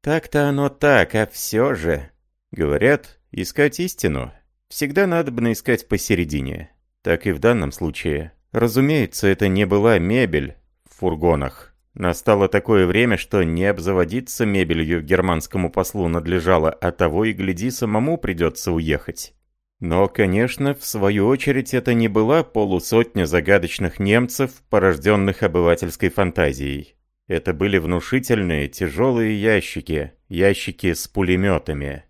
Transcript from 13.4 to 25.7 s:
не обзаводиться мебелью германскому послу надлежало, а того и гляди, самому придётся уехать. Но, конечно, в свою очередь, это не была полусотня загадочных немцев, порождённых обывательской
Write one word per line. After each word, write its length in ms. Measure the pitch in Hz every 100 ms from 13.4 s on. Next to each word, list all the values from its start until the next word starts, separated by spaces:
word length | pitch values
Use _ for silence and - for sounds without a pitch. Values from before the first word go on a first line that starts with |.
не 240 | 82 82 98
обзаводиться 800 | 90 85 92 85 117 131 - 110
мебелью 560 | 98 82 82 80 85
германскому 680 | 76 90 92 82 - 95 85
послу 380 | 98 90 104 85
надлежало, 640 | 85 80 90 82 87 80
а 200 | - 90
того 360 | - 85 80 113
и 80 |
гляди, 360 | 95 95 87 117
самому 460 | 127 117 107 139 165
придётся 560 | - 85 82 - -
уехать. 640 | 82 78 71 - - - _ _ _ _ _
Но, 300 | 85 85 98
конечно, 680 | - 98 98 120 - 143
в 120 | 139 -
свою 400 | 110 98 104 104
очередь, 480 | 135 143 135 -
это 180 | 127 123
не 160 | 117 113
была 340 | 104 110 160
полусотня 840 | 160 110 101 90 - 110 120 101 80
загадочных 720 | 87 78 98 85 - 92 -
немцев, 540 | 98 113 123 - 131 - _
порождённых 720 | 107 95 78 85 104 98 92
обывательской 680 | 101 85 85